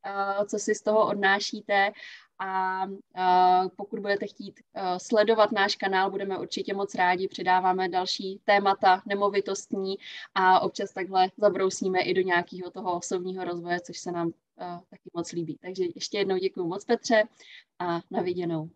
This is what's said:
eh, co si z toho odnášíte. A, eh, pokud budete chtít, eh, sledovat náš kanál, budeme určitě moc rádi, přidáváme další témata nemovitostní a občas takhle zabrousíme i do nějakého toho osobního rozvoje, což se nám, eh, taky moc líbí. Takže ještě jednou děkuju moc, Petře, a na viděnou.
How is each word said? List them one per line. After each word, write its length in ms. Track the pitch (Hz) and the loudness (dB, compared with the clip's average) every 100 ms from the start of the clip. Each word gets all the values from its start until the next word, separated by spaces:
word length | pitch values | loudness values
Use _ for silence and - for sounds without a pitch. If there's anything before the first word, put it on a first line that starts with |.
| 196 | -8
eh, 400 | 202 196 196 208 | -6 -4 -2 -2
co 120 | 214 | -4
si 160 | - | -2
z 80 | 214 | -2
toho 240 | - 214 214 | 2 4 4
odnášíte. 840 | 202 196 202 - 214 - 202 202 208 - - _ _ | 2 2 2 0 -8 0 2 2 -2 -20 -20 _ _
A, 420 | 190 190 185 190 190 196 _ 180 | -4 -2 -2 -2 -6 -8 _ 0
eh, 520 | 185 180 180 185 185 - | 4 6 8 6 2 -6
pokud 240 | 202 202 | -10 -6
budete 260 | 202 202 208 | -2 -2 -4
chtít, 340 | - 196 - _ | -10 -16 -16 _
eh, 240 | - 185 180 | -6 -4 -4
sledovat 540 | - 220 214 220 208 | 2 4 4 4 4
náš 240 | 208 202 - | 4 0 0
kanál, 340 | 196 190 190 | 0 2 0
budeme 280 | 196 196 185 | -2 -6 -6
určitě 360 | 175 - 196 | -6 -8 -6
moc 200 | 196 202 | -6 -6
rádi, 340 | - 180 185 190 | 0 2 2 -2
přidáváme 600 | - 185 185 185 185 185 | -4 2 2 2 0 0
další 520 | 180 185 - 196 196 | -2 -2 -4 -6 -4
témata 580 | - 202 196 190 196 185 208 | 2 4 4 2 4 4 0
nemovitostní 920 | 202 202 202 196 196 - 196 190 196 - - - | 0 0 0 -2 -8 -6 -6 -4 -8 -12 -18 -8
a 260 | 190 185 185 | 2 6 6
občas 320 | 180 - 202 | 4 -4 -8
takhle 380 | - 185 190 185 - | -6 -2 2 2 4
zabrousíme 640 | 208 180 190 - 190 185 | 2 2 -2 0 -2 0
i 140 | 180 | 2
do 80 | 180 | 2
nějakého 480 | 185 175 175 185 180 | 4 0 0 -10 -12
toho 260 | 185 180 175 | -8 -4 -4
osobního 480 | - 185 180 185 | -4 -4 -4 -6
rozvoje, 360 | 175 175 170 175 | -6 -6 -4 -6
což 180 | 175 170 | -6 -12
se 140 | 180 | -8
nám, 200 | 175 170 - _ _ | -4 -4 -6 _ _
eh, 180 | 180 175 _ | -14 -14 _
taky 200 | - - | -20 -12
moc 180 | 170 165 | -10 -6
líbí. 260 | 175 156 143 | -6 -8 -10
Takže 220 | 180 190 180 | -12 -4 -4
ještě 240 | - - 208 | -4 -8 -4
jednou 180 | 196 185 | -2 0
děkuju 300 | 190 190 170 | -2 -4 -6
moc, 180 | 190 | -6
Petře, 380 | - 233 - 220 220 _ - - _ _ | -2 -2 2 2 2 _ -20 -20 _ _
a 220 | 175 170 - | -4 -4 -4
na 120 | 381 | -4
viděnou. 480 | 180 180 170 160 160 | -2 -2 -4 -4 -6